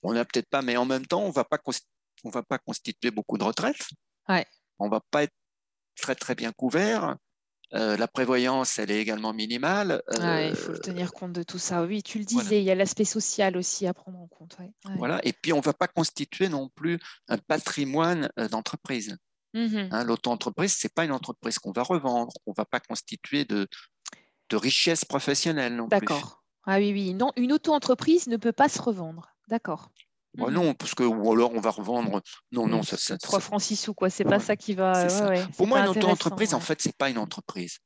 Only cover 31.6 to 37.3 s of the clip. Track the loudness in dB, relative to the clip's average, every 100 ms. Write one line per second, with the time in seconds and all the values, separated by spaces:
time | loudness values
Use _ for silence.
31.6 | 0 -2 -2 -2 0 -2 -4 -20 _ -2
32.6 | 2 2 0 -2 -4 -6 0 0 0 -2
33.6 | -2 -4 -4 0 -2 0 2 2 2 -2
34.6 | -2 0 4 4 4 2 2 2 0 0
35.6 | 4 6 4 4 4 4 2 0 0 0
36.6 | 0 0 0 0 0 0 -4